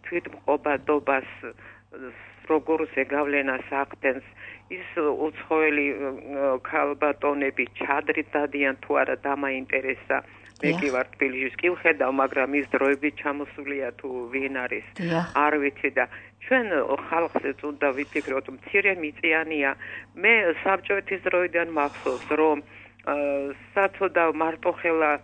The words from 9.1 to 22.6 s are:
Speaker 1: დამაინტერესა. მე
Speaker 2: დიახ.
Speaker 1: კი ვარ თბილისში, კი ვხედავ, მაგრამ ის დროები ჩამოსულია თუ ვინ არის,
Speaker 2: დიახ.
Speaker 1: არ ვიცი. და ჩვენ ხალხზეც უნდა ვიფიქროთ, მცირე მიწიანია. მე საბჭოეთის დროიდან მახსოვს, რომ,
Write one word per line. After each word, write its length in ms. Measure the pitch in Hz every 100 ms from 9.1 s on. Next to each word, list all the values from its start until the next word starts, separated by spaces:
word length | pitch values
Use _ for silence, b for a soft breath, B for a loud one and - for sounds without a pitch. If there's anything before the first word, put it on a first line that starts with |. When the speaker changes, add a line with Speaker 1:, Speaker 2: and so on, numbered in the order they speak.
| 127
Speaker 1:
დამაინტერესა. 1000 | 143 139 139 131 131 135 131 131 - 135 - B B
მე 180 | - 147
Speaker 2:
დიახ. 60 | 165
Speaker 1:
კი 120 | 143
ვარ 160 | 127 131
თბილისში, 480 | - 135 127 131 -
კი 120 | 175
ვხედავ, 400 | 175 170 156 131
მაგრამ 380 | 135 135 139 131
ის 140 | 143 135
დროები 400 | 135 135 139 147
ჩამოსულია 800 | - 147 143 143 - 139 139 127
თუ 160 | 120 139 127
ვინ 300 | 120 135 135 131
არის, 300 | 123 101 -
Speaker 2:
დიახ. 360 | - 170 165 170
Speaker 1:
არ 220 | 139 147
ვიცი. 360 | 151 139 - 143
და 140 | 131 123 B B _
ჩვენ 300 | - 254 220 156 120 139
ხალხზეც 640 | - 165 165 - 131 135
უნდა 280 | 147 147 147
ვიფიქროთ, 560 | 131 143 156 143 135 -
მცირე 440 | 135 - 202 196
მიწიანია. 760 | 185 151 - 165 160 160 156 139 135 B B B
მე 240 | - 202 226 185
საბჭოეთის 680 | 160 196 190 - 196 - 190
დროიდან 460 | 185 180 180 170 165
მახსოვს, 580 | 160 143 - 143 127 -
რომ, 300 | 151 156 147